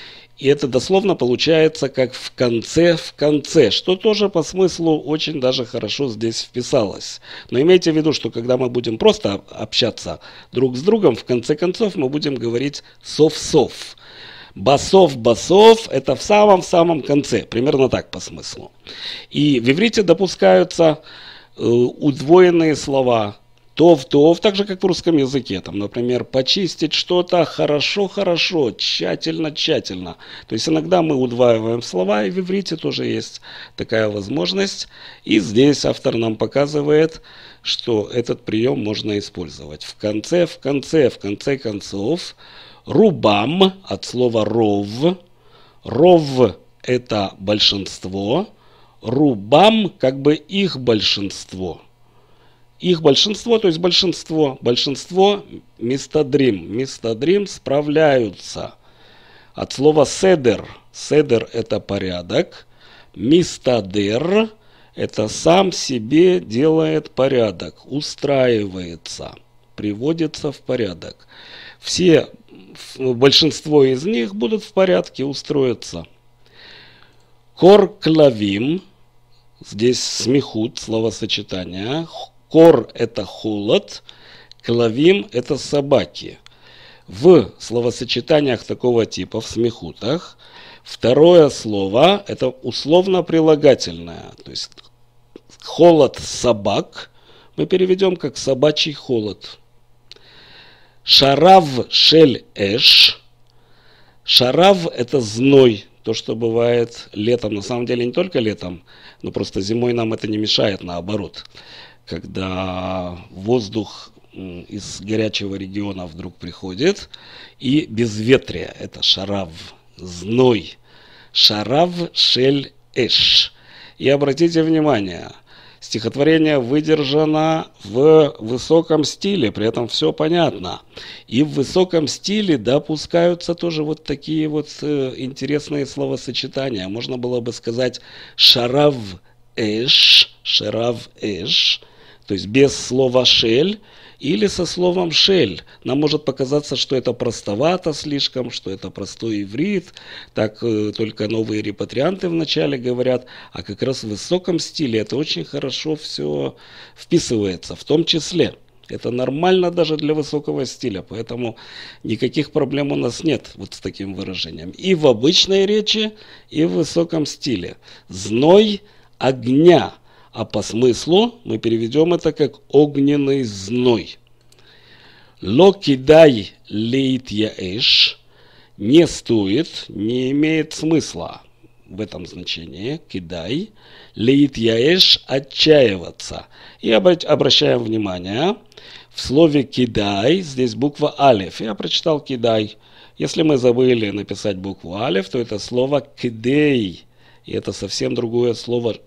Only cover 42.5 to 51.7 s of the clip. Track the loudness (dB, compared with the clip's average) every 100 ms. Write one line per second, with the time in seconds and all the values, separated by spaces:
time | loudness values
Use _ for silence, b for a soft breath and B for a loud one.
42.5 | B B B -2 4 4 4 2 2 0
43.5 | 2 2 2 -8 -10 -6 -2 0 2 0
44.5 | 2 2 2 -2 -2 -2 -2 -8 b b
45.5 | b b b -6 4 6 6 4 2 2
46.5 | 2 _ _ -4 -4 -2 -4 -4 -6 -4
47.5 | 0 0 -2 -6 -12 -10 -6 -2 -2 -4
48.5 | b b b b b -4 0 2 0 2
49.5 | 6 6 4 0 -2 -2 0 0 0 -2
50.5 | -4 -2 -2 0 0 0 -2 -4 -10 -14
51.5 | -10 -8